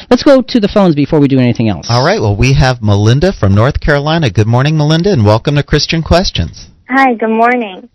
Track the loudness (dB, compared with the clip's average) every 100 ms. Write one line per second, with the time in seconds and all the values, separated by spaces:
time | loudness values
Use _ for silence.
0 | -2 0 4 2 2 -2 0 0 0 0
1 | 0 0 2 2 0 0 -2 -4 -4 -2
2 | 0 0 -2 0 0 2 2 0 0 2
3 | 2 2 0 0 0 0 0 -2 -2 -2
4 | 0 -2 -2 -2 0 0 0 0 0 0
5 | 0 2 2 2 0 -2 0 -2 -2 -4
6 | 0 0 0 -4 -8 -8 -20 _ -4 0
7 | 0 0 -2 0 0 0 -6 -12 -20